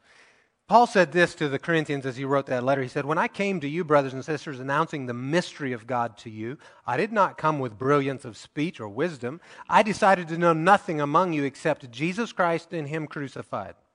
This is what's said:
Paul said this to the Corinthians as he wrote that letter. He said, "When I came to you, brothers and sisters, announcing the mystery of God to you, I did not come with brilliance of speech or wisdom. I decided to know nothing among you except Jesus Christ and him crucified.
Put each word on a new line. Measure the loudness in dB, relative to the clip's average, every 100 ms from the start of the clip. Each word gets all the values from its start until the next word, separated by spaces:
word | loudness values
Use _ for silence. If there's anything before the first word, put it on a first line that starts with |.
| _ _ _ _ _ _ 4
Paul | 4 6
said | 4 4
this | 4 2 0
to | -4
the | -2
Corinthians | 0 0 0 -4 -4
as | -6
he | 0
wrote | 0 0
that | 0
letter. | 2 0
He | 0
said, | -4 -2
"When | 0
I | -2
came | -2 -4 -4
to | -4
you, | -4
brothers | 2 4 2
and | -4 -6
sisters, | -6 -8 -8
announcing | -2 0 0 -4 -6
the |
mystery | -6 -2 -2 -2 -6 -8
of | -6 -4
God | -4 -4 -8
to | -14
you, | -10 -10 -10 -16 -12 -4
I | -2
did | 0
not | 2 2 2
come | 0 0
with | -4 -2
brilliance | 2 2 2 -6 -12
of | -16
speech | -12 -6 -6 -6
or | -10
wisdom. | -4 -4 -4 -10 -10 -16 -18 2
I | 4
decided | 4 4 4 4 0
to | 2
know | 4
nothing | 4 4 4 2 -2
among | 2 2 2
you | 0
except | -4 -2 -2 -2 -6
Jesus | -6 -4 -4 -4
Christ | 0 0 0 -4
and | -8 -6
him | -6 -8
crucified. | -8 -10 -10 -10 -8 -10 -14 _